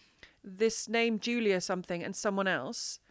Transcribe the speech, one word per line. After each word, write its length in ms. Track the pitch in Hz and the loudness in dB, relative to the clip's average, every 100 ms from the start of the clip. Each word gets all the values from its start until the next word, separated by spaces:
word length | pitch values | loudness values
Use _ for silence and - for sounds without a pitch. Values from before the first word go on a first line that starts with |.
| _ _ - _ | _ _ -20 _
this 440 | 196 185 220 220 - | -18 0 0 0 0
name 320 | 233 233 214 | 2 2 2
Julia 420 | 233 240 220 185 | 0 2 4 2
something, 420 | 175 185 175 175 | 2 -2 -2 -4
and 120 | 170 - | -4 -2
someone 320 | 214 196 190 | 0 2 2
else. 520 | 160 131 240 - - _ | 0 -2 -6 -6 -8 _